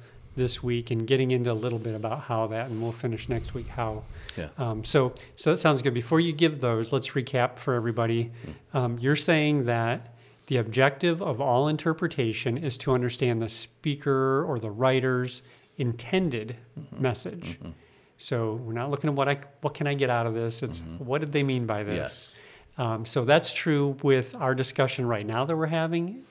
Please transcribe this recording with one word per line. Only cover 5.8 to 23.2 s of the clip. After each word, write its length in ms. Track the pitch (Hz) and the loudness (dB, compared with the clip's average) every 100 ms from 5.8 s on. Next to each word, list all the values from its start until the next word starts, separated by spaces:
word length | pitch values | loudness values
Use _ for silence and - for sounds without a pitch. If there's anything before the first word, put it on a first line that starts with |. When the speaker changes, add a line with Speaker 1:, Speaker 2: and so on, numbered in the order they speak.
Speaker 1:
good. 140 | 131 | 2
Before 240 | 120 117 160 | 0 2 2
you 140 | 170 | 2
give 260 | 147 165 147 | 4 2 4
those, 320 | 123 113 113 | 0 2 0
let's 180 | 135 135 | -2 0
recap 460 | 143 117 127 123 - | -4 0 2 2 0
for 140 | - | -2
everybody. 580 | 120 117 113 113 117 117 - - - - | 0 0 0 2 0 -2 -6 -14 -14 -6
Speaker 2:
Hmm. 40 | 143 | -2
Speaker 1:
Um, 220 | 123 117 | -2 0
you're 160 | 131 | 2
saying 520 | 147 - 160 151 147 120 | 2 4 4 4 2 2
that 460 | 117 113 123 - - - _ - | 2 2 -2 -6 -20 -20 _ -2
the 120 | 131 | 0
objective 640 | 113 113 135 143 175 165 | 2 4 4 4 0 0
of 180 | 185 120 | -2 0
all 280 | 139 120 147 | 2 4 4
interpretation 880 | 156 170 160 170 - 113 110 131 120 | 2 0 0 -2 0 -2 0 -2 -2
is 180 | 156 120 | -2 -2
to 140 | - | 0
understand 480 | 127 123 120 127 113 | 2 0 0 0 0
the 80 | 113 | -2
speaker 960 | - - _ 156 139 143 135 135 135 | -4 -8 _ -4 -2 0 2 4 2
or 140 | 175 123 | 0 -2
the 120 | 107 | -4
writer's 720 | 107 131 131 131 127 127 - - - _ - | 2 4 4 4 2 0 -6 -12 -20 _ -2
intended 800 | 123 117 - 190 180 120 110 117 - - | -2 -2 -2 0 2 -2 -6 -10 -14 -16
Speaker 2:
Mm-hmm. 240 | 147 - | -12 -2
Speaker 1:
message. 560 | 131 - 185 175 85 82 | -2 -2 -6 -8 -10 -10
Speaker 2:
Mm-hmm. 120 | 85 80 - _ _ - | -12 -14 -20 _ _ -10
Speaker 1:
So 380 | - 123 113 110 | -4 -2 -2 -4
we're 80 | 117 | -6
not 160 | 117 135 | -6 -4
looking 180 | 139 151 | 0 0
at 60 | 139 | 2
what 120 | 139 | 2
I, 100 | 139 - - | 0 -6 -6
what 140 | 147 | -4
can 120 | - 147 | -2 -2
I 80 | |
get 160 | 139 131 | 2 2
out 160 | 120 117 | 2 2
of 80 | |
this? 280 | 113 117 117 | 0 -2 -2
It's 180 | 123 85 | -6 -6
Speaker 2:
Mm-hmm. 240 | 80 82 | -10 -10
Speaker 1:
what 160 | 127 143 | -4 -2
did 120 | 151 | 0
they 100 | 147 | 0
mean 240 | 139 127 117 | 2 0 0
by 160 | 104 | -2
this? 140 | 104 87 | -2 -4
Speaker 2:
Yes. 380 | 69 - - - - - - - | -4 -8 -10 -16 -20 -20 -12 -4
Speaker 1:
Um, 300 | 120 110 113 | -2 -2 -2
so 180 | 139 | 0